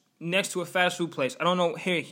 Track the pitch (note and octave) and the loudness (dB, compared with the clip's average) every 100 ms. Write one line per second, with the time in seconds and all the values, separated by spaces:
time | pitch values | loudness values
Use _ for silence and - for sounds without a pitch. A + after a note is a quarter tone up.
0 | _ - E3+ F#3+ - F#3 E3+ F#3 F3+ F3 | _ -12 -2 -2 0 -4 -2 2 2 2
1 | E3 - C3 - E3+ F3+ E3+ E3 F#3 E3+ | -4 -2 -2 0 2 4 2 0 -2 -2
2 | - | -4